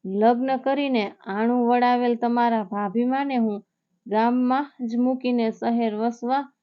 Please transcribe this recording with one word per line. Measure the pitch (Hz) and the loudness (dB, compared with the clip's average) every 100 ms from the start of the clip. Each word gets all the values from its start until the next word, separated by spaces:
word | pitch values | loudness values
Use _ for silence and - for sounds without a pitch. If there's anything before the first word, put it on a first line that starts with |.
| 190 | -4
લગ્ન | 196 220 240 262 262 | 2 4 4 0 -2
કરીને | 262 277 277 247 202 - - | 0 -2 0 0 -2 -8 -8
આણું | 196 226 247 233 | -2 0 2 2
વળાવેલ | 247 247 247 247 233 | 2 2 2 0 0
તમારા | 233 240 240 226 | 0 2 2 0
ભાભીમાને | 190 202 202 214 247 269 285 254 | -2 -4 -2 0 0 -2 -2 0
હું | 220 208 _ _ _ _ - | 0 -2 _ _ _ _ -4
ગામમાં | 208 233 247 247 262 285 _ 240 | 0 2 2 0 0 -2 _ -6
જ | 240 | 0
મૂકીને | 254 262 247 247 226 | 0 0 -2 0 0
શહેર | - 233 233 226 208 | -2 -2 0 0 0
વસવા | 233 233 240 269 269 _ | -4 -4 -2 -2 -4 _